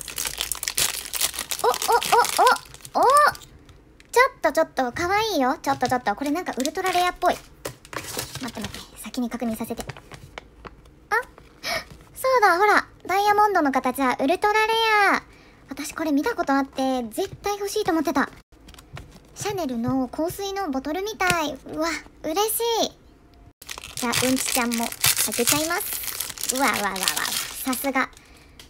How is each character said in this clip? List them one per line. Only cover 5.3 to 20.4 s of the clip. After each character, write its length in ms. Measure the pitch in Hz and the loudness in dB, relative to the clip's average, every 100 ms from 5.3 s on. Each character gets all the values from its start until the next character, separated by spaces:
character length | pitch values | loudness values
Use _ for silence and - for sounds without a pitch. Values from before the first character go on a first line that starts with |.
| 339 | 2
い 40 | |
よ。 160 | 254 - | 2 0
ち 80 | - | -2
ょ 40 | |
っ 40 | 277 | 0
と、 80 | 247 | 0
ち 80 | |
ょ 40 | 247 | 0
っ 40 | |
と。 140 | 208 202 | 0 -2
こ 80 | |
れ 80 | 285 | -2
な 80 | 311 | -2
ん 40 | |
か 80 | 359 - | -2 -2
ウ 60 | |
ル 80 | 285 | -2
ト 100 | 381 | -2
ラ 80 | 370 | 0
レ 160 | 359 359 | 2 0
ア 40 | |
っ 40 | 359 | 2
ぽ 100 | 370 | 0
い。 40 | - - - - - - - - - - - | 0 -4 -14 -14 -14 -12 -12 -10 -10 -8 -8
待 80 | 247 | -10
っ 20 | |
て、 80 | 233 | -8
待 180 | 202 - | -10 -10
っ 40 | |
て。 180 | - - | -16 -16
先 200 | 214 - | -12 -6
に 100 | 240 | -6
確 140 | 233 | -4
認 100 | 233 220 | -4 -4
さ 80 | |
せ 120 | 226 233 | -6 -8
て。 80 | - - - - - - - - - - - - - | -10 -14 -18 -20 -18 -18 -20 -20 -20 -20 -20 -18 -2
あ、 40 | 440 494 - - - - 659 - - - | -2 -2 -12 -20 -12 -6 -6 -8 -18 -20
そ 140 | - 523 508 | -4 2 6
う 40 | |
だ、 180 | 415 339 | 6 6
ほ 60 | |
ら。 240 | 415 359 - - - | 6 4 2 -8 -2
ダ 140 | 392 | 0
イ 40 | 415 | 4
ヤ 80 | 415 | 4
モ 100 | 427 | 4
ン 60 | |
ド 100 | 381 | 4
の 80 | 294 | 2
形 320 | 262 254 247 | 2 0 0
は 140 | 262 - | 0 2
ウ 60 | 269 | 2
ル 100 | 359 | 2
ト 80 | 415 | 2
ラ 180 | 427 440 | 2 2
レ 60 | 453 453 427 392 | 2 4 4 4
ア。 100 | 294 - - - - - | 2 -2 -20 -20 -20 -16
私 260 | 269 294 | -12 -8
こ 80 | - | -4
れ 80 | 320 | 0
見 140 | 285 | 2
た 100 | 453 | 0
こ 100 | 453 | 0
と 80 | 330 | 0
あ 60 | 277 | 0
っ 60 | 269 | 0
て、 380 | - 262 262 226 | -2 0 0 -4
絶 180 | 226 381 - | -4 -6 -4
対 220 | 403 403 | -6 -4
欲 100 | 403 | -4
し 80 | 427 | -2
い 80 | |
と 80 | 392 | 0
思 80 | 320 | 2
っ 20 | |
て 100 | 294 | 2
た。 160 | 285 226 - - - - - - - - - - - | 0 0 -4 -20 -20 -20 -20 -18 -18 -18 -20 -20 -8
シ 140 | 403 | -4
ャ 40 | |
ネ 140 | 403 294 | -2 -2
ル 100 | 233 | -2
の 300 | 247 262 254 | 0 0 0
香 240 | - 330 | -2 -2
水 200 | - | -2